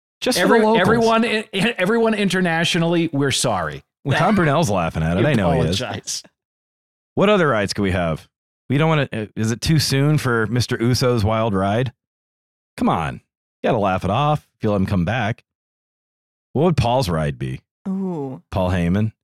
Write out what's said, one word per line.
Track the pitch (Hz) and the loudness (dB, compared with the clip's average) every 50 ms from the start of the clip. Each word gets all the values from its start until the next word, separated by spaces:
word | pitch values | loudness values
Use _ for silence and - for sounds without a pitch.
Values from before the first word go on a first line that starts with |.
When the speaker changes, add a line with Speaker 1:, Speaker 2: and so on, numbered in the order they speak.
| _ _ _ _ - | _ _ _ _ -4
Speaker 1:
Just | - - - | -2 0 2
for | 180 | 2
Speaker 2:
Every-, | - - 226 | 4 4 4
Speaker 1:
the | 214 | 4
locals. | 214 226 220 | 4 4 4
Speaker 2:
everyone, | 185 190 226 233 226 226 226 226 226 | 4 4 4 4 4 2 2 2 2
i-, | 226 214 220 214 - - 190 180 233 240 - | 0 -2 -4 -4 -4 -4 -2 -2 -2 -2 0
everyone | 185 180 233 233 226 220 220 | 0 0 2 2 2 0 0
internationally, | 202 208 190 170 185 185 175 165 165 170 165 - 175 165 170 175 170 170 160 - | 0 0 0 0 0 0 0 0 0 0 0 0 0 0 2 2 0 0 0 0
we're | 139 143 135 | 0 0 0
sorry. | - - - 127 104 92 82 76 71 71 - _ _ _ - 139 | 0 0 0 0 0 -2 -2 -4 -6 -10 -14 _ _ _ -4 -2
Speaker 1:
Tom | 139 151 160 196 220 | 0 2 2 2 2
Brunel's | 190 170 151 139 160 170 101 | 2 2 2 2 2 2 0
laughing | 104 92 85 82 - 85 80 | 0 0 0 -2 -2 -2 -2
at | 80 87 92 | 0 0 2
it. | |
Speaker 2:
We | 123 | 2
Speaker 1:
I | 147 147 | 2 2
know | 110 95 85 82 | 2 2 2 2
he | 82 80 80 | 2 0 0
is. | 92 104 123 | -2 -2 -4
Speaker 2:
apologize. | 104 101 104 - - - - - _ _ _ _ _ _ _ _ _ _ _ _ _ _ _ _ _ _ | -6 -8 -10 -10 -10 -12 -12 -12 _ _ _ _ _ _ _ _ _ _ _ _ _ _ _ _ _ _
Speaker 1:
What | 127 180 208 | 0 2 4
other | 214 196 170 143 | 4 4 4 2
rides | 120 107 101 95 - | 2 2 0 -2 -2
could | - 101 | -2 -2
we | 95 | 0
have? | 87 95 87 82 78 - - - _ _ _ _ _ _ _ - | 0 0 0 -2 -2 -4 -8 -14 _ _ _ _ _ _ _ -4
We | 127 127 | -2 0
don't | 160 160 | 2 2
wanna, | 160 151 135 - - | 2 0 0 -2 -4
uh, | 110 107 - - | -8 -8 -8 -6
is | - 110 110 120 | -4 -2 -2 -2
it | 107 | -2
too | - - 165 147 | 0 2 2 2
soon | - - 139 135 139 147 151 | 2 2 0 0 2 2 2
for | 131 - 131 120 113 110 | 0 0 0 0 0 0
Mister | 98 117 120 113 - 123 - | 0 0 -2 -2 -2 -2 -2
Uso's | 113 123 127 - 135 123 123 117 98 | 0 0 0 2 2 2 2 2 0
Wild | 101 110 113 113 117 98 | 0 0 0 0 0 0
Ride? | 95 95 98 104 117 131 117 - _ _ _ _ _ _ _ _ _ _ _ _ _ _ _ _ - | 0 0 0 0 0 -2 -4 -6 _ _ _ _ _ _ _ _ _ _ _ _ _ _ _ _ -4
Come | - 214 | -2 -2
on. | 143 90 80 71 64 | 0 0 -2 -4 -6
You | - - _ _ _ _ _ _ _ - 240 | -10 -14 _ _ _ _ _ _ _ -4 -2
gotta | 135 110 | 0 0
laugh | 98 95 92 92 - | 0 0 0 0 -2
it | 90 | -2
off | 101 127 147 147 151 147 - _ _ | 0 0 0 0 -2 -2 -4 _ _
if | _ - | _ -2
you | 107 | 0
let | 104 98 | 0 0
him | 95 | 0
come | - 104 92 85 | 0 0 0 0
back. | 85 113 110 110 104 117 - _ _ _ _ _ _ _ _ _ _ _ _ _ _ _ _ _ _ _ _ _ _ - | 0 -2 -2 -2 -4 -4 -6 _ _ _ _ _ _ _ _ _ _ _ _ _ _ _ _ _ _ _ _ _ _ -2
What | 123 156 | 0 2
would | 185 160 - | 2 2 2
Paul's | - 120 120 131 127 90 | 2 2 0 0 0 0
ride | 85 78 78 73 67 62 | -2 -2 -2 -4 -4 -6
be? | 65 65 65 - - _ _ _ _ | -8 -8 -10 -10 -14 _ _ _ _
Speaker 3:
Ooh. | 196 190 190 190 185 175 156 139 135 135 175 - _ | -8 -6 -6 -6 -6 -6 -6 -8 -8 -10 -12 -14 _
Speaker 1:
Paul | - 95 92 90 | -4 -2 0 0
Heyman? | 92 90 85 85 90 104 110 110 - _ | 0 0 0 0 0 0 -2 -2 -6 _